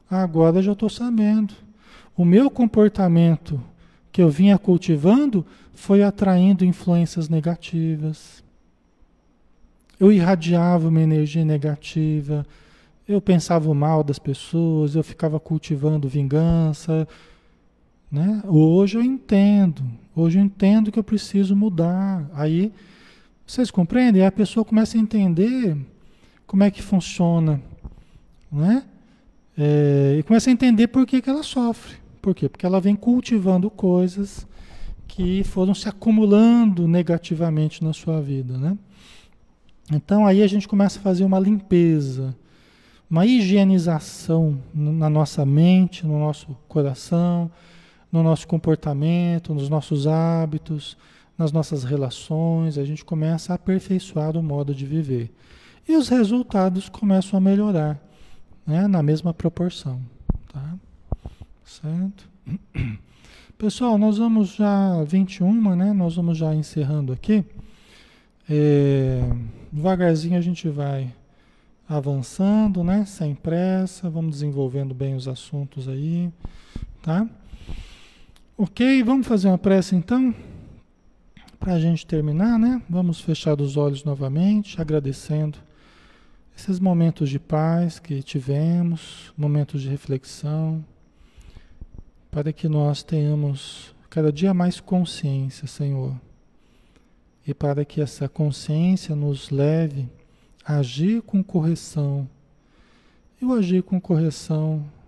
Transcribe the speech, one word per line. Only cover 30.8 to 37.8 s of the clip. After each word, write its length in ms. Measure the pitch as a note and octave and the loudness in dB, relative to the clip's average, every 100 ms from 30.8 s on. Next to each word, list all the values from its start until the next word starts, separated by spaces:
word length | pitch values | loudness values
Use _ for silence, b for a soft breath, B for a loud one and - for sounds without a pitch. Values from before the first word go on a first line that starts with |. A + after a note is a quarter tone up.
| A#3 | 4
por 180 | C4 B3+ | 2 2
que 140 | B3+ | 0
que 100 | C4+ | 0
ela 120 | C#4+ | -4
sofre. 540 | D4 C4 A#3+ A3 - - - - | -4 -2 -2 -4 -10 -20 -20 -6
Por 120 | G3 | -4
quê? 140 | F3+ C#3 | -2 -4
Porque 180 | - F3+ | -4 -2
ela 140 | F#3 | 2
vem 160 | F#3+ G#3 | 2 2
cultivando 720 | A#3+ B3 - A3 F#3 F#3 G3+ | 2 0 2 0 2 2 0
coisas 760 | - F#3 F3+ F3+ F#3+ G3+ - - b b b b b - | -2 2 2 2 -2 -8 -10 -18 b b b b b -12
que 380 | - F3 F#3+ | -4 -2 0
foram 300 | G3 F#3+ F#3 | -2 0 0
se 140 | G3 G#3+ | 0 -4
acumulando 1000 | - A3+ A3 G#3 G3+ A#3 A#3+ A3+ F3 E3+ | -4 2 4 6 6 8 6 4 4 2
negativamente 960 | F3 E3 E3 - D#3+ E3+ D#3 D#3 - | 2 2 -2 -2 -2 0 0 -2 -2